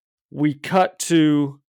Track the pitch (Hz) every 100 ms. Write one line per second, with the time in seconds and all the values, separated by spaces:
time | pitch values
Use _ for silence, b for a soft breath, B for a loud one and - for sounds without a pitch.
0 | _ _ _ 139 151 143 - 185 180 -
1 | - 170 151 147 139 139 _